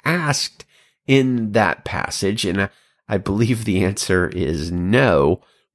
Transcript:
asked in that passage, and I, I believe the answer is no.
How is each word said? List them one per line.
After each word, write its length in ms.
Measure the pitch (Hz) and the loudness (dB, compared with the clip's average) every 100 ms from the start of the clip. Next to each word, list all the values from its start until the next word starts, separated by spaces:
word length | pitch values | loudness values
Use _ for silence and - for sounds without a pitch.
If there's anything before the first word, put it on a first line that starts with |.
| 143 | -4
asked 600 | 175 151 143 - - - _ _ _ - | -2 -2 -2 -4 -10 -20 _ _ _ 2
in 460 | 135 131 123 110 | 4 4 0 0
that 300 | 107 98 - | 2 0 0
passage, 600 | - - - - 98 107 98 | -6 -6 -6 -4 -4 -2 -2
and 160 | 95 | -2
I, 80 | 98 - _ _ - | -4 -6 _ _ -6
I 100 | 101 | -4
believe 480 | 101 101 117 113 110 | -2 0 0 0 0
the 180 | 92 | 0
answer 440 | 95 101 - 92 90 | 0 -2 0 0 0
is 440 | 90 73 80 82 | -2 -4 -2 -4
no. 720 | 87 90 120 131 78 71 87 _ _ _ | -4 0 2 4 4 4 0 _ _ _